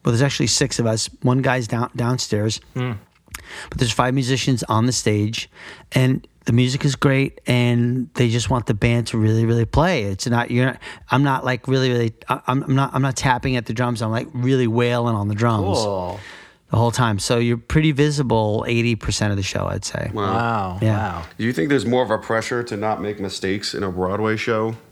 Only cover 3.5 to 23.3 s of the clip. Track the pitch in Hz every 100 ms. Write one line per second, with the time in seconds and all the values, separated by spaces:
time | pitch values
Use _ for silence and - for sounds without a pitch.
3.5 | - - - 120 110 127 135 127 131 -
4.5 | 123 - 110 120 120 - 104 104 113 -
5.5 | - - - - 139 131 131 - _ -
6.5 | 120 127 131 143 131 139 135 135 - -
7.5 | 123 120 120 120 131 120 - 123 117 -
8.5 | 127 107 101 117 117 113 113 107 110 113
9.5 | 117 113 135 170 160 101 98 123 120 120
10.5 | 120 131 120 - - - 127 143 131 131
11.5 | 123 - 131 131 120 113 - - 131 -
12.5 | 131 - 135 139 131 135 127 139 123 139
13.5 | 127 113 117 123 117 113 113 - 127 123
14.5 | 135 120 113 120 120 120 110 101 104 117
15.5 | 110 95 98 107 95 90 95 - - -
16.5 | _ _ 107 117 113 120 101 - 120 120
17.5 | 120 - 156 156 139 147 147 123 113 107
18.5 | 107 - 117 117 110 - 104 107 101 95
19.5 | 98 92 95 - - - 107 101 113 117
20.5 | 113 95 92 107 107 104 92 87 - 110
21.5 | 127 160 143 107 123 123 - - 113 110
22.5 | 123 120 104 107 107 104 104 98